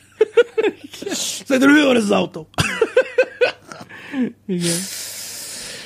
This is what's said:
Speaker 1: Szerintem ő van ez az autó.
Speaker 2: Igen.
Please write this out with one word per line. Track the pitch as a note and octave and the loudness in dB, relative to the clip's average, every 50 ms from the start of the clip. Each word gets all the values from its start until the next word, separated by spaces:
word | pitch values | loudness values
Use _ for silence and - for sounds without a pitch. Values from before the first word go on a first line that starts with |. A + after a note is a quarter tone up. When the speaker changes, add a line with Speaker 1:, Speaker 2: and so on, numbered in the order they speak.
| _ _ _ - G#4+ G#4+ - A#4 A#4+ - - A4 G#4+ G#4 - - - - - - - G4+ F4 - - - - - - | _ _ _ 0 0 4 4 2 2 2 0 -2 -2 -2 -2 -4 -10 -20 -16 -14 -10 -8 -6 -6 -6 -6 -8 -8 -2
Speaker 1:
Szerintem | - C4+ B3+ C4+ C#4 C#4+ | 0 2 4 6 6 6
ő | D4+ D4 | 6 6
van | C4 B3 | 4 4
ez | A#3 G#3+ | 2 2
az | G3+ | 2
autó. | G3+ F#3+ F3+ - - E3 D#3 - - - - - - - G#4+ - - B4 B4+ - - - - - - - B4 - - - _ - - - - - - - - - C#4+ C4+ A#3+ - - _ _ | 0 0 0 -2 -6 -12 -16 -6 -4 -4 -4 -2 -2 -2 -2 2 2 2 0 2 2 0 0 0 0 -2 -2 -2 -2 -6 _ -20 -20 -20 -20 -20 -20 -20 -16 -8 -4 -4 -4 -4 -6 _ _
Speaker 2:
Igen. | - F#3 F3 E3+ E3+ E3+ F3 F#3+ F#3+ - - - - - - - - - - - - - - - - - - - | -6 -4 -2 -2 -2 -4 -4 -6 -10 -12 -12 -12 -12 -14 -14 -14 -14 -14 -14 -14 -14 -14 -14 -14 -14 -14 -16 -16